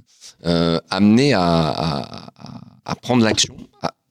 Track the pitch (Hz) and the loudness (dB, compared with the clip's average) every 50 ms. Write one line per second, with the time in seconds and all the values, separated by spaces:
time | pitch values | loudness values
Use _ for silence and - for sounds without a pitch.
0 | - _ _ _ - - - _ - 82 85 85 85 85 82 85 - _ 95 95 | -20 _ _ _ -20 -20 -20 _ -4 -2 0 0 2 0 0 -2 -4 _ -2 2
1 | 101 104 107 120 139 147 127 98 90 87 85 82 80 78 - - - 80 73 69 | 4 4 4 4 4 2 2 2 2 2 2 2 2 0 -2 -4 -4 -4 -4 -6
2 | - - - - - - _ _ - - - - - - _ _ _ - - - | -8 -10 -14 -20 -20 -20 _ _ -20 -20 -20 -20 -20 -20 _ _ _ -12 -12 -12
3 | - - 123 123 113 107 104 - - - - - - - _ _ - - - _ | -4 0 2 2 2 2 2 0 -2 -4 -6 -16 -20 -20 _ _ -10 -10 -10 _
4 | _ _ | _ _